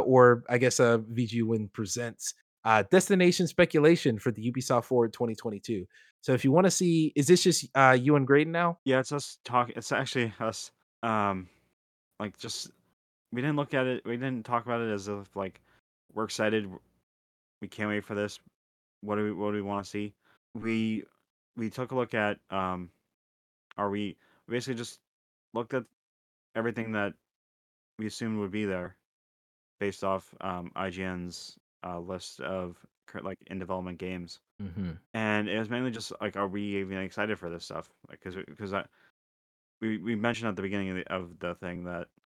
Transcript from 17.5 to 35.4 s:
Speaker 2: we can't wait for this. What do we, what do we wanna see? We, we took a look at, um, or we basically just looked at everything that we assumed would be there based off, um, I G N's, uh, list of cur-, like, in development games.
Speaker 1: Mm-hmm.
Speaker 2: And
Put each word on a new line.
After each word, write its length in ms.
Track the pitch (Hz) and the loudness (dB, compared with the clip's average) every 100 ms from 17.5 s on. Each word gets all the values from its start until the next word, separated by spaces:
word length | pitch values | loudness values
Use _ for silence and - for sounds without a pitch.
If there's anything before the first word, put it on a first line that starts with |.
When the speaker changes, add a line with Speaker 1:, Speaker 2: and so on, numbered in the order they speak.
| _ | _
Speaker 2:
we 60 | 101 | -14
can't 220 | - 107 | -6 -4
wait 140 | 104 | -4
for 120 | - 104 | -4 -4
this. 240 | 104 - _ _ _ _ _ _ | -4 -6 _ _ _ _ _ _
What 120 | 101 104 | -4 -2
do 60 | |
we, 100 | 107 | -2
what 180 | 90 104 | -2 -4
do 40 | 104 | -4
we 60 | |
wanna 220 | 98 101 | -4 -6
see? 300 | 95 104 104 - _ _ _ | -6 -8 -8 -12 _ _ _
We, 500 | 113 113 113 110 110 - _ _ _ _ 120 | -8 -2 0 0 -2 -8 _ _ _ _ -8
we 140 | 110 | -8
took 220 | - 127 | -6 -6
a 20 | |
look 180 | 131 120 | -4 -2
at, 280 | 113 104 - _ | 0 0 -2 _
um, 400 | 95 92 90 87 _ _ _ _ _ _ _ _ - | -4 -4 -6 -10 _ _ _ _ _ _ _ _ -6
or 100 | 101 | -4
we 280 | 101 101 - _ _ - | -2 -6 -8 _ _ -8
basically 260 | 123 131 | -6 -4
just 240 | 117 117 - _ _ _ _ _ | -8 -10 -14 _ _ _ _ _
looked 200 | 113 117 | -8 -4
at 100 | 131 - _ _ _ _ _ _ 113 | -6 -6 _ _ _ _ _ _ -4
everything 340 | 117 113 113 | -2 -4 -4
that 220 | 107 101 - _ _ _ _ _ _ _ - | -2 -4 -6 _ _ _ _ _ _ _ -10
we 60 | 107 | -10
assumed 320 | - 117 107 | -6 -6 -4
would 100 | 101 | -4
be 140 | 104 | -4
there 320 | 104 92 87 - _ _ _ _ _ _ _ _ | -4 -4 -6 -14 _ _ _ _ _ _ _ _
based 240 | 101 - | -6 -4
off, 320 | 98 95 - - | -2 -2 -6 -12
um, 320 | 95 90 87 | -8 -8 -8
I 160 | - 95 | -6 -6
G 140 | 92 | -6
N's, 520 | 92 92 87 - - - _ _ 90 | -6 -6 -8 -12 -16 -20 _ _ -10
uh, 140 | 87 | -10
list 400 | 87 92 - - | -8 -10 -10 -10
of 360 | 65 95 87 87 _ _ - | -6 -6 -6 -12 _ _ -16
cur-, 140 | - | -12
like, 180 | 95 95 - | -10 -12 -12
in 140 | 95 | -12
development 380 | 90 92 90 87 | -6 -6 -6 -10
games. 420 | 90 90 87 - _ - | -8 -8 -12 -18 _ -14
Speaker 1:
Mm-hmm. 300 | 98 85 90 82 _ | -12 -8 -8 -8 _
Speaker 2:
And 360 | 113 107 104 | -4 0 0